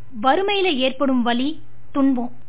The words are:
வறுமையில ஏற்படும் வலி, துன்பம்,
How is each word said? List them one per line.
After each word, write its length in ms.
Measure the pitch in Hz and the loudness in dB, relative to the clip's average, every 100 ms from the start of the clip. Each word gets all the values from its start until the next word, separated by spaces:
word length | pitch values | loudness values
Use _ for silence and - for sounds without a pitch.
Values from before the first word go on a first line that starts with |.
| - 240 | -8 -2
வறுமையில 520 | 262 311 403 403 370 262 | 2 2 2 2 2 2
ஏற்படும் 460 | 262 262 277 254 | 0 0 0 2
வலி, 380 | 233 240 277 320 - - - | 2 0 0 -4 -6 -6 -4
துன்பம், 380 | 285 269 247 240 - | 2 2 2 -2 -6